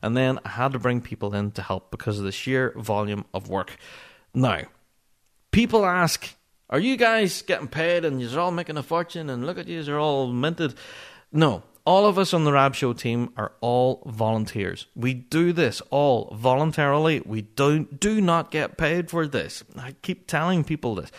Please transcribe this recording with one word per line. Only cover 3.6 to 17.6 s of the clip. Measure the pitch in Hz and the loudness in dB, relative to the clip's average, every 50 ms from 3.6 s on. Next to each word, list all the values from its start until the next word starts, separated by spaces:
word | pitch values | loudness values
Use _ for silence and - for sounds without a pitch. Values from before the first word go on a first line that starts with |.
| 90 - - - - - - - - - - _ _ _ - | -4 -6 -10 -18 -20 -20 -20 -20 -20 -20 -20 _ _ _ -2
Now, | 127 131 117 92 73 65 - - _ _ _ _ _ _ _ _ _ _ _ _ _ _ _ | 0 2 2 0 -2 -4 -10 -16 _ _ _ _ _ _ _ _ _ _ _ _ _ _ _
people | - 214 240 - 220 220 202 | 2 2 4 4 4 4 4
ask, | 180 180 180 170 156 - - - - - _ _ _ _ _ _ - | 4 4 2 2 2 0 -2 -8 -12 -18 _ _ _ _ _ _ -4
"Are | - 147 | -2 0
you | 196 262 262 | 0 0 2
guys | - 240 226 226 220 208 175 - - - | 4 4 4 4 4 2 2 0 -4 -4
getting | - 180 - 147 | -2 -2 -2 -4
paid | 117 - 156 160 175 175 175 165 | -4 -4 -2 0 0 2 2 0
and | 156 135 127 | 0 -2 -2
you're | 123 113 127 160 | -4 -4 -2 0
all | 175 180 | 0 0
making | 170 175 170 - 151 | 0 -2 -4 -6 -6
a | 147 131 | -8 -4
fortune | - 165 170 175 170 - 170 156 143 | -2 -2 -2 -2 -4 -6 -8 -8 -6
and | 127 120 123 | -6 -4 -4
look | 165 180 180 | -6 -6 -8
at | 165 | -8
you, | 170 170 165 | -8 -8 -8
you're | 151 143 147 151 | -6 -4 -2 0
all | 151 151 143 139 131 | 0 2 2 0 0
minted?" | 123 123 120 135 160 170 170 165 135 117 - - - - - - - - - _ _ | 0 0 0 0 -2 0 -2 -2 -4 -4 -8 -16 -20 -20 -20 -20 -20 -20 -20 _ _
No. | 151 151 160 139 101 85 - - _ _ _ | 2 4 4 4 4 0 -4 -12 _ _ _
All | 160 180 196 208 | 4 6 6 6
of | 208 180 196 | 6 4 4
us | 190 - | 2 2
on | 180 165 156 | 2 2 4
the | 147 | 4
Rab | 143 139 135 139 127 | 6 6 4 4 2
Show | - - 123 120 | 0 -2 -2 -2
team | - - 120 117 120 120 117 - | -2 -2 -2 0 0 -2 -2 -4
are | - 107 - - _ | -6 -8 -8 -6 _
all | 117 120 120 123 127 131 127 - - | -2 0 2 2 2 2 0 -2 -8
volunteers. | - 110 107 113 110 113 110 110 107 - 110 95 90 90 - - - - | -10 -4 -2 0 0 0 0 -2 -4 -4 -4 -4 -4 -6 -8 -12 -14 -8
We | 123 117 131 127 | -4 -2 -2 -2
do | 123 123 - 151 160 170 175 | -4 -4 -2 0 2 2 2
this | 170 170 151 117 - - - - | 2 2 2 0 0 -4 -6 -2
all | 135 143 147 143 120 123 - - - 110 | 0 2 4 4 4 2 0 -4 -6 0
voluntarily. | 117 127 127 139 156 160 147 160 147 139 143 151 156 160 156 113 - | 2 2 4 4 2 0 0 0 2 2 2 2 2 2 0 0 -2
We | - 110 110 | -6 -6 -6
don't, | 104 - _ - | -8 -6 _ 2